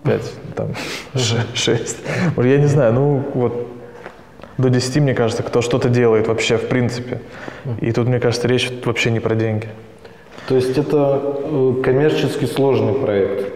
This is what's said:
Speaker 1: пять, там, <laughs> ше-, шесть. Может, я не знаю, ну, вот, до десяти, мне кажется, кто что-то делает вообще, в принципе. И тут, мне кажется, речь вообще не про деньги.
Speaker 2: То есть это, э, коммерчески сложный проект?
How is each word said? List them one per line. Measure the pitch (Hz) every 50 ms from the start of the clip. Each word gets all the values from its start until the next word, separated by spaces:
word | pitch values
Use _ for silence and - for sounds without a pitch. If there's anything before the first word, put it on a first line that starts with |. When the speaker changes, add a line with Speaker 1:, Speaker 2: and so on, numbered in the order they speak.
| -
Speaker 1:
пять, | 143 117 104 - - - - - - -
там, | - - - - - - - -
<laughs> | - - - -
ше-, | 131 123 110 113 113 113 107 -
шесть. | - - - 113 120 - - - - - - 156 123 185 170 -
Может, | - 120 123
я | 135 143
не | 147 147
знаю, | 139 156 135 113 113
ну, | 127 139 143 147 135 - - -
вот, | 131 123 117 117 120 123 - - - - - - - - - - - - - - - - - - -
до | 127 131
десяти, | 123 127 117 123 - 151
мне | 147 139 123
кажется, | - 120 113 110 - -
кто | - - 120
что-то | 120 - - 131 120 127
делает | 120 120 123 117 110 110 107 110
вообще, | 113 - - - 120 110
в | - -
принципе. | 127 127 123 117 - - - - - 117 - - - - - - - - - 139 120 107
И | - 117
тут, | 113 123 117 120
мне | 127 120
кажется, | 120 123 120 - - 117
речь | 127 123 120 127 123 123 -
вообще | 135 117 - - 127
не | 113 113
про | 107 110 110
деньги. | 110 110 113 107 107 104 - - - - - - - - - - - - - - - - -
Speaker 2:
То | 131
есть | 131 127 131 131 147
это, | 143 147 - 151 143 139 139 135 139 - 135 - 143
э, | 151 156 139 131 131 123 127 -
коммерчески | 127 127 131 147 156 156 151 147 135 - - 131
сложный | 120 - - 135 135 127 113 110 110 98
проект? | - 101 107 104 98 95 95 98 101 98 98 95